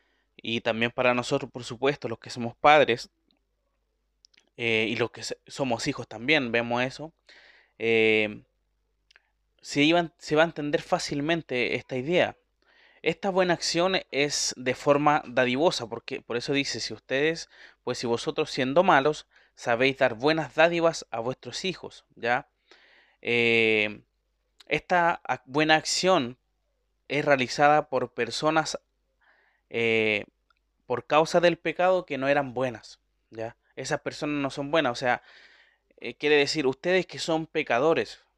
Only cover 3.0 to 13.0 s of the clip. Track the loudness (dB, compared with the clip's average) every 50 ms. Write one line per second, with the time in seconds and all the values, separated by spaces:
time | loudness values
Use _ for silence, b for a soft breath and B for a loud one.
3 | -4 -10 _ _ _ _ _ _ _ _ _ _ _ _ _ _ _ _ _ _
4 | _ _ _ _ _ _ _ _ _ _ _ -6 -2 0 0 0 0 -2 -2 -2
5 | -4 -4 -6 -8 -12 -12 -12 -12 _ -12 -8 -4 -4 -2 -2 -2 -2 -4 -6 -6
6 | -8 -14 -14 -6 -2 0 0 0 0 0 -2 -2 -2 -2 -2 -2 -2 -4 -6 -10
7 | -14 -16 -18 _ b b b b b b b b b b b -4 0 2 4 4
8 | 4 4 4 2 0 -2 -6 -12 -18 _ _ _ _ _ _ _ _ _ _ _
9 | _ _ _ _ _ _ _ _ _ _ _ _ -14 -4 0 2 4 4 4 4
10 | 2 -2 -6 _ -6 0 2 2 2 2 0 -4 -4 -2 -2 -2 -2 -2 -4 -4
11 | -2 -4 -6 -4 -2 -2 -2 -2 -4 -4 -2 -2 0 0 -2 -4 -6 -6 -6 -6
12 | -2 0 2 2 2 0 -2 _ _ _ _ _ b b b b b b b b